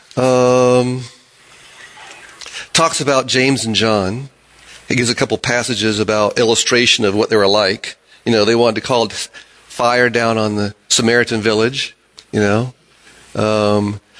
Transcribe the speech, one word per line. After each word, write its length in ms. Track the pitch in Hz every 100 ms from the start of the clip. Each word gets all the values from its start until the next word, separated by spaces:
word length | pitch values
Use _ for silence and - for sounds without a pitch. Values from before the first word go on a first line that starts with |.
| - -
Um, 880 | 127 127 123 127 123 123 123 127 120 - _ _ _ - - - - - - - - - - - -
talks 280 | - 165 -
about 280 | 139 135 127
James 360 | 127 131 135
and 120 | 113 101
John. 540 | 110 107 92 117 139 _ _ _ - - -
He 80 | 139
gives 140 | 117
a 40 |
couple 240 | 117 113 110
passages 600 | - 120 123 110 110 104
about 380 | 104 107 104 -
illustration 680 | 117 117 - 123 120 -
of 100 | 104
what 160 | 101 107
they 60 | 110
were 100 | 98
like. 500 | 104 95 110 - - _ - -
You 60 |
know, 120 | 110
they 100 | 104
wanted 200 | 117 120 110
to 100 | -
call 220 | 123 110
fire 1000 | - - - - _ - - 120 123 123
down 260 | 117 117 113
on 200 | 107 104
the 180 | 101 - -
Samaritan 520 | - 113 120 117 113
village, 560 | 107 107 113 135 - - _ - -
you 100 | 110
know. 340 | 104 107 123 - _ _ - - -
Um, 680 | - 107 107 104 104 104 107 -